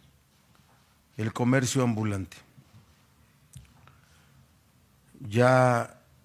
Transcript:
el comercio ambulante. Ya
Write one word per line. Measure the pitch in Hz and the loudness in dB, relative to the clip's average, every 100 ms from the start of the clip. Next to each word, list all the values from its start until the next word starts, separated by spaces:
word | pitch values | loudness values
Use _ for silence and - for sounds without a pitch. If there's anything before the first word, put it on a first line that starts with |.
| _ _ _ _ _ _ _ _ _ _ _ - | _ _ _ _ _ _ _ _ _ _ _ -8
el | 107 | -6
comercio | - 123 135 127 135 | -2 0 2 0 -2
ambulante. | 123 110 107 98 87 - _ - _ - _ _ _ _ _ _ _ - - _ - _ _ _ _ _ _ _ _ _ _ _ _ - | -2 -2 -4 -6 -10 -16 _ -20 _ -20 _ _ _ _ _ _ _ -20 -20 _ -20 _ _ _ _ _ _ _ _ _ _ _ _ -20
Ya | 104 113 123 127 127 117 117 - _ _ | -4 2 4 4 4 0 -4 -14 _ _